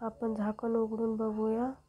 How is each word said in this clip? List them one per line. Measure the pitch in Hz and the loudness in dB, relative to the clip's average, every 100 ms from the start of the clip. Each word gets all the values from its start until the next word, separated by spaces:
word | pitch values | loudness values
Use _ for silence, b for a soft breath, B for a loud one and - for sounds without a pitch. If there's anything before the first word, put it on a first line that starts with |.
आपण | 226 - 226 220 | -8 -4 -2 0
झाकण | 208 214 233 226 | 0 0 0 2
उघडून | 220 220 226 220 | 2 0 0 0
बघूया. | 220 214 220 220 254 269 | 0 0 2 2 0 -4